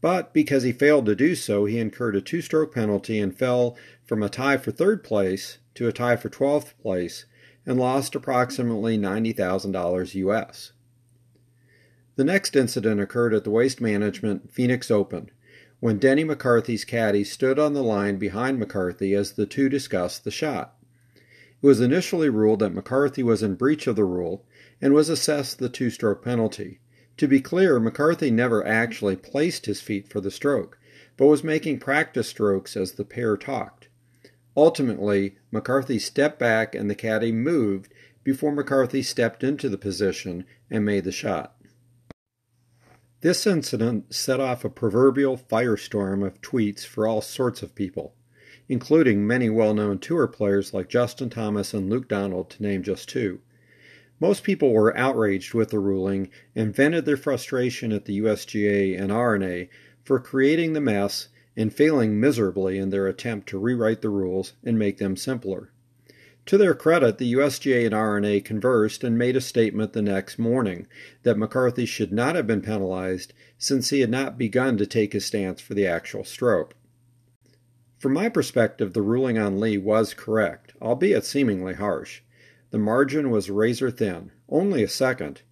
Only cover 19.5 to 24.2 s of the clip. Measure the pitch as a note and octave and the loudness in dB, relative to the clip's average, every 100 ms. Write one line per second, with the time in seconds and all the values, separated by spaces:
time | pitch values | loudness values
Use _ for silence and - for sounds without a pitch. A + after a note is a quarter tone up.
19.5 | - C3+ C#3 - F#2+ F2+ - - - D#3 | 0 0 0 -2 -4 -4 -6 -10 -6 -4
20.5 | A#2 - _ _ _ _ _ _ - - | -4 -8 _ _ _ _ _ _ -20 -20
21.5 | _ C#3 B2 B2 D#3+ F3 F3 D#3 A2 G#2+ | _ 6 8 6 2 0 0 2 4 4
22.5 | A2 G#2 F2+ - C3 C#3+ C3 A#2+ G#2+ A2 | 4 0 -2 -2 0 0 0 2 2 2
23.5 | F#2 C3 D3+ - G#2+ G2 F2+ | 0 0 0 -2 0 0 0